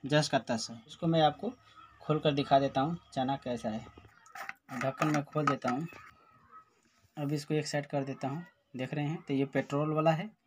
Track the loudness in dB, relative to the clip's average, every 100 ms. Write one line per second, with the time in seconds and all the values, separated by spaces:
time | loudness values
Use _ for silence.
0 | 4 2 4 0 0 -4 -4 -12 -18 -4
1 | 0 4 4 2 -8 -8 -20 -20 -20 -20
2 | -2 2 2 2 4 4 4 0 0 -2
3 | _ -4 -2 -2 -4 -4 -4 -6 -10 -20
4 | -20 _ -20 -16 -14 -14 _ -4 -4 0
5 | 2 2 0 0 0 0 0 -2 -4 -10
6 | -20 -20 _ _ _ -20 _ _ _ _
7 | _ -8 -4 -4 -2 -2 0 -4 -2 -4
8 | -4 -4 -6 -6 -10 _ _ -8 -6 -2
9 | -2 -4 -2 0 0 0 0 0 0 4
10 | 4 2 -2 -12